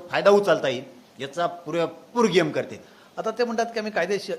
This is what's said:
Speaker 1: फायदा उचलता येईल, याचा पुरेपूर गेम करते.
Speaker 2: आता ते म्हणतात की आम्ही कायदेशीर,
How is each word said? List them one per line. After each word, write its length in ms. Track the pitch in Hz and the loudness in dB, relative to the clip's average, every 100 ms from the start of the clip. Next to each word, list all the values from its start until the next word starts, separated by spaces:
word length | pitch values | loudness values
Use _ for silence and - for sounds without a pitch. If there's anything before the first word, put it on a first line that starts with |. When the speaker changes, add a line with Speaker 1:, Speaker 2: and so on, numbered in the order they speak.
| - | -4
Speaker 1:
फायदा 200 | 143 185 | 4 6
उचलता 380 | 202 196 151 139 | 6 6 2 2
येईल, 160 | 123 - - - - | -2 -6 -18 -20 -12
याचा 280 | 135 170 170 | -10 -4 -4
पुरेपूर 800 | - 151 165 160 - - 240 226 | -4 -6 -2 -2 -4 -8 0 2
गेम 240 | 175 156 | 4 2
करते. 340 | 135 120 104 - - - - | -2 -6 -10 -18 -20 -18 -8
Speaker 2:
आता 140 | 220 | -6
ते 140 | 220 | -2
म्हणतात 220 | 233 226 226 | -2 -2 -2
की 120 | 220 | -4
आम्ही 140 | 214 | -4
कायदेशीर, 440 | 214 175 196 - | -2 -2 -2 -4